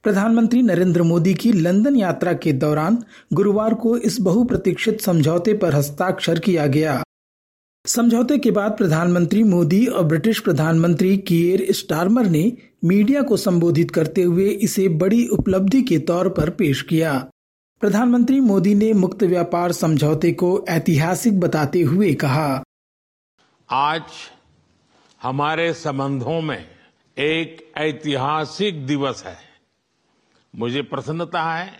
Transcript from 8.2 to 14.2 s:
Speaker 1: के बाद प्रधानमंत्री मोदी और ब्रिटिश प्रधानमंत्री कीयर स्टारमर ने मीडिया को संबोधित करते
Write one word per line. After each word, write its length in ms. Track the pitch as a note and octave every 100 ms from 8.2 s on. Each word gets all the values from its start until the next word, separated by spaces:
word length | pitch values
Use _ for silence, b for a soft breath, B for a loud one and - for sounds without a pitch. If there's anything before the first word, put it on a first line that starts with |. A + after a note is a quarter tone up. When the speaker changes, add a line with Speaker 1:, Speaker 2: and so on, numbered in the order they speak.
| B3 D4
Speaker 1:
के 140 | A#3
बाद 200 | G3 G#3
प्रधानमंत्री 720 | G#3 F#3+ D#3 F3 F3 E3+ G3
मोदी 440 | A3 F3 E3 F#3+ B3+
और 160 | A3
ब्रिटिश 360 | D#3+ D#3+ A3 G#3+
प्रधानमंत्री 760 | - D3+ D#3 E3 E3+ E3 F#3 G3
कीयर 500 | F#3+ E3+ E3+ F#3+ G#3
स्टारमर 540 | - - D#3 F3 A#3+ G#3+
ने 320 | D#3 G3 - B _ E3
मीडिया 360 | G3 G#3 C#4+
को 160 | C#4 G3+
संबोधित 540 | G#3 F3 E3+ D3+ E3+
करते 320 | F3+ D#3 F#3+